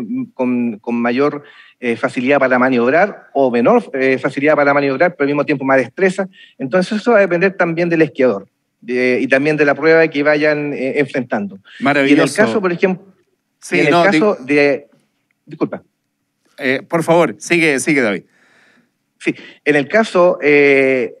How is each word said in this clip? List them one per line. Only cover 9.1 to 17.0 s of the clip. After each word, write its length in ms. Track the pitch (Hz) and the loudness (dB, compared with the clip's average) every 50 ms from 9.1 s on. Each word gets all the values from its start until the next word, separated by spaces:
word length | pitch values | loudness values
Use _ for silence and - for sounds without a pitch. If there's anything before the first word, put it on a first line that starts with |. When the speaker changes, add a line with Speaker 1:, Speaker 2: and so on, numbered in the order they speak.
| 127 107 | 0 0
Speaker 1:
y 60 | 135 123 | 0 0
también 280 | 131 135 143 156 151 | 0 0 2 0 0
de 80 | 147 151 | 2 2
la 120 | 143 139 | 0 0
prueba 320 | 143 147 160 160 165 160 156 | 0 2 4 4 4 4 2
que 160 | - 143 143 | 0 -2 0
vayan, 480 | 151 151 147 151 151 151 147 147 143 | 0 0 2 2 0 0 -2 -4 -6
eh, 260 | 139 101 127 135 - 147 | -6 -6 -6 -4 -2 -2
enfrentando. 600 | 143 135 - 139 123 - 123 110 101 98 98 - _ - - - | -4 -2 -4 -8 -6 -4 -6 -6 -6 -8 -10 -16 _ -20 -12 -4
Speaker 2:
Maravilloso. 440 | 113 139 143 143 139 139 143 143 | -2 0 0 2 2 4 4 4
Speaker 1:
Y 20 | 139 | 4
en 40 | 139 | 2
el 60 | - | 2
caso, 260 | - 214 220 226 220 | 0 0 2 0 -2
por 120 | 185 180 | -2 -2
ejemplo, 340 | 175 170 - 185 185 - - - _ _ _ _ _ _ _ _ _ _ | -2 0 0 -2 -2 -4 -8 -18 _ _ _ _ _ _ _ _ _ _
Speaker 2:
Sí, 160 | - - - | -8 -4 -2
Speaker 1:
y 40 | 156 | 0
en 60 | 147 | 2
el 60 | 147 | 2
Speaker 2:
no, 100 | 170 175 170 | 4 4 4
Speaker 1:
caso 320 | 196 160 156 214 214 190 - | 4 2 2 2 0 0 -2
Speaker 2:
di- 140 | 127 127 147 | -4 -2 0
Speaker 1:
de, 340 | 147 143 143 135 - - _ _ _ _ _ _ _ _ _ _ _ _ | 2 2 2 0 -2 -6 _ _ _ _ _ _ _ _ _ _ _ _
disculpa. 380 | 156 - - 147 - - 98 - _ _ _ _ _ _ _ _ _ _ _ _ _ _ - | -20 -8 -8 -6 -6 -6 -12 -16 _ _ _ _ _ _ _ _ _ _ _ _ _ _ -6
Speaker 2:
Eh, 240 | 147 131 131 135 - - | -4 -4 -4 -4 -4 -4
por 140 | 165 170 | -4 -4